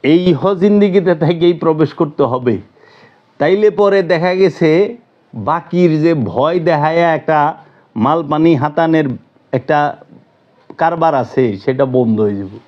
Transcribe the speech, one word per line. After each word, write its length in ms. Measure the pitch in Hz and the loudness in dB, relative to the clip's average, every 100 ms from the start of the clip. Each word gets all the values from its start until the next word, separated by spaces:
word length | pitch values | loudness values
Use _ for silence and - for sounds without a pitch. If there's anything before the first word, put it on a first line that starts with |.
এই 320 | 143 170 180 | 2 2 2
হ 200 | 147 185 | 0 0
জিন্দিগিতে 600 | 196 202 208 202 190 180 | 0 2 2 2 2 0
থেকেই 380 | 160 156 170 175 | 0 0 2 0
প্রবেশ 400 | 165 165 156 156 | 0 -2 0 -2
করতে 300 | - 160 - | -2 -4 -2
হবে, 360 | 131 127 123 98 - _ _ - - _ _ _ | -2 0 -2 -4 -8 _ _ -20 -20 _ _ _
তাইলে 320 | 143 196 214 | 0 2 2
পরে 320 | 196 202 196 | 2 2 2
দেখা 320 | 170 170 180 | 0 0 0
গেছে 640 | 185 190 - 160 160 208 240 _ _ _ | 2 0 2 2 2 0 -4 _ _ _
বাকির 640 | 117 104 165 160 175 175 156 | -10 -4 -4 -4 0 2 2
যে 140 | 160 | 0
ভয় 460 | 160 104 92 147 175 | 0 -2 -2 0 0
দেখায়া 540 | 165 151 151 165 170 | 0 0 0 0 0
একটা 400 | 160 156 156 147 165 - _ _ - | 0 0 0 0 -4 -18 _ _ -4
মাল 280 | 123 160 147 | 0 0 -2
পানি 240 | 151 165 | 0 2
হাতানের 500 | 151 147 147 165 160 143 120 _ _ _ | 2 0 -2 0 0 0 -6 _ _ _
একটা 440 | 131 131 151 147 - - - _ _ _ _ _ - | -6 -2 -2 -2 -6 -20 -20 _ _ _ _ _ -4
কারবার 360 | 160 170 160 | -2 0 0
আছে, 420 | 147 117 - 123 98 | 0 -2 -2 -2 -2
সেটা 300 | - 127 135 | -4 -2 0
বন্ধ 340 | 127 117 107 | 0 0 0
হয়ে 160 | 104 101 | 0 -2
যাবে। 220 | 95 107 | -10 -14